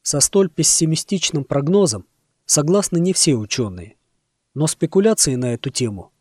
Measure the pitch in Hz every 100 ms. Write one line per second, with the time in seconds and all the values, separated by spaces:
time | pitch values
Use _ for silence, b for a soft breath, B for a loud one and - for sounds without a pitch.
0 | - 147 - 196 190 - 156 - 160 160
1 | - 190 - 151 135 139 143 196 190 104
2 | - _ _ _ - 151 147 196 190 170
3 | 180 180 - 127 104 - 107 90 95 _
4 | _ _ _ _ _ 135 156 - 165 190
5 | 208 220 - 127 127 117 135 - 120 98
6 | - _